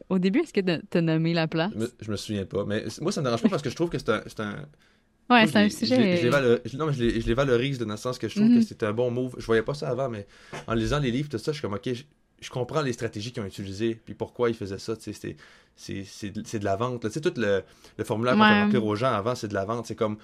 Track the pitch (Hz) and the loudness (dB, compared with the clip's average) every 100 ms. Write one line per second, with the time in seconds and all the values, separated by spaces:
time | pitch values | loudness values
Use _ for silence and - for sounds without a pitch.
0 | - 190 190 240 330 208 180 156 - 180 | 0 0 2 2 0 0 0 0 0 2
1 | 165 160 165 170 160 160 185 107 117 - | 4 4 2 2 0 0 0 -2 -4 -6
2 | 107 101 - 104 92 98 101 104 - - | -6 -6 -4 -4 -2 -2 -2 -2 -4 -4
3 | 151 - 127 117 220 175 139 - 170 131 | -4 -2 0 2 2 0 -2 -2 -2 -2
4 | - 107 - - 104 101 - _ _ _ | -2 -2 -4 -8 -8 -8 -14 _ _ _
5 | _ _ - 247 185 214 208 - 226 254 | _ _ 4 6 6 6 4 2 2 4
6 | 202 175 120 143 123 120 117 131 156 120 | 4 4 4 4 4 2 0 -4 -2 0
7 | 117 107 113 120 139 120 139 127 107 104 | 0 2 0 2 4 2 2 -2 -4 -4
8 | 127 127 113 208 214 240 220 - 107 107 | -6 -4 -4 2 6 6 4 0 -2 0
9 | 123 120 127 123 107 113 113 143 151 123 | 0 0 -4 -4 0 2 2 -4 -4 -4
10 | 135 107 101 - - - - 117 110 143 | -4 -6 -12 -18 -18 -12 -4 -2 0 0
11 | 131 120 147 107 - 147 101 101 131 120 | 0 0 -2 -4 -4 -4 -4 -6 -4 -6
12 | - _ _ _ - 127 123 156 135 117 | -8 _ _ _ -10 -6 -4 -2 -2 -2
13 | 110 104 113 123 98 - 98 95 117 113 | -6 -8 -8 -8 -8 -8 -10 -4 -2 -4
14 | - 107 101 - 120 117 98 95 - 113 | -10 -10 -8 -2 -2 -2 -6 -8 -8 -8
15 | - 98 98 - - - _ _ - 98 | -10 -10 -12 -12 -18 -20 _ _ -12 -10
16 | 95 - 101 101 - 110 101 98 123 120 | -12 -12 -10 -10 -8 -4 -2 0 -2 -4
17 | 110 156 170 147 104 98 - - - - | -6 -4 -2 0 2 0 -2 -14 -14 -8
18 | 104 107 123 208 214 208 208 208 107 104 | -4 0 2 6 6 6 4 2 2 0
19 | 131 107 107 - 107 98 98 120 113 110 | 0 0 0 -2 -4 -4 -2 -4 -6 -2
20 | 107 107 | -2 -2